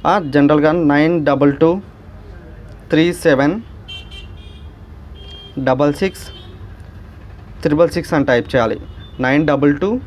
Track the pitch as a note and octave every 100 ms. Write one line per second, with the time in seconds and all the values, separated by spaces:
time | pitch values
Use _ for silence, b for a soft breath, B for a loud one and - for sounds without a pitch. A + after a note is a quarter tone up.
0 | D#3 G3+ D3+ C#3+ C#3+ D3+ D3+ E3+ D3+ C#3+
1 | D#3 E3+ D3+ C#3 C#3+ C#3 D#3+ F#3+ - -
2 | - - - - - - - - - D#3
3 | E3+ E3+ E3+ C3+ C#3+ G#3 - - - -
4 | - - - - - - - - - -
5 | - - - - - - C3 B2+ D3 D3
6 | F#3+ - - - - - - - - -
7 | - - - - - - D#3+ D3 E3+ F3
8 | D#3+ D#3 C#3 A#2+ A#2 C3 A2+ - - -
9 | - - B2+ C#3+ D#3 C#3 C#3+ C#3+ F#3+ B3